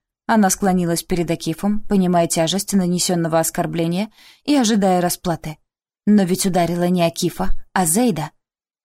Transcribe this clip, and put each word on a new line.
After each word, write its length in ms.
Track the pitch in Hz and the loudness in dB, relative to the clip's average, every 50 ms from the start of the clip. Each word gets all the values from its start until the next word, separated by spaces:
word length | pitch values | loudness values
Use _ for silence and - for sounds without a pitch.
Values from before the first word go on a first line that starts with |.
| _ _ _ _ _ | _ _ _ _ _
Она 240 | - 226 220 202 185 | 0 2 2 2 2
склонилась 520 | 185 - 208 196 180 185 175 170 170 165 | 0 0 0 0 0 0 0 0 -2 -4
перед 280 | - - 190 170 170 156 | -4 -4 -2 -2 -2 -2
Акифом, 500 | 165 - - 160 160 - - 202 208 - - - | -4 -4 -4 -6 -6 -4 -2 -2 -2 -2 -2 0
понимая 380 | 208 196 185 180 180 170 170 | 2 2 2 2 2 2 2
тяжесть 460 | 165 - 175 160 160 175 196 - - | 0 0 0 0 0 -2 -4 -4 0
нанесённого 680 | 196 196 180 175 180 175 - - 180 170 165 160 165 165 | 0 0 0 0 0 -2 -2 -2 -2 -2 -2 0 0 0
оскорбления 720 | 165 - - - 160 156 156 165 165 165 175 185 214 220 _ _ - - - _ - | -2 -2 -2 -4 -4 -4 -2 -2 -2 -2 -2 -4 -4 -6 _ _ -20 -20 -20 _ -2
и 120 | - 294 | 0 2
ожидая 440 | 277 240 208 226 202 202 190 185 180 | 2 2 2 2 2 2 2 2 2
расплаты. 580 | 175 175 - - - 180 160 - - 156 151 - _ _ _ _ _ _ _ _ - | 0 -2 -4 -4 -4 -6 -6 -6 -6 -12 -14 -14 _ _ _ _ _ _ _ _ 0
Но 180 | 208 208 208 190 | 2 4 4 4
ведь 220 | 170 190 185 - | 2 0 -2 -2
ударила 420 | 196 165 180 170 165 175 175 175 180 | 0 0 0 0 0 0 0 0 0
не 140 | 185 180 | 2 2
Акифа, 480 | 170 165 165 - 180 165 - - 185 - - - - _ | 0 0 0 -2 -4 -4 -2 -2 2 2 2 2 0 _
а 140 | - 196 180 | -2 -2 0
Зейда. 460 | 156 139 226 254 240 170 156 147 147 _ _ _ _ _ _ _ _ _ _ _ | 0 2 2 2 0 0 -2 -6 -10 _ _ _ _ _ _ _ _ _ _ _